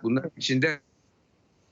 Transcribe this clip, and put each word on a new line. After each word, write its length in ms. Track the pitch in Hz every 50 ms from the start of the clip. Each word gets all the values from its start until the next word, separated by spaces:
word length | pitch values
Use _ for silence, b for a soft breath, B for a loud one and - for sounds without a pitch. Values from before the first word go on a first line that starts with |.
| -
bunların 280 | 117 120 135 135 160 -
içinde 300 | - - - 131 131 139 160 151 143 - _ _ _ _ _ _ _ _ _ _ _ _ _ _ _ _ _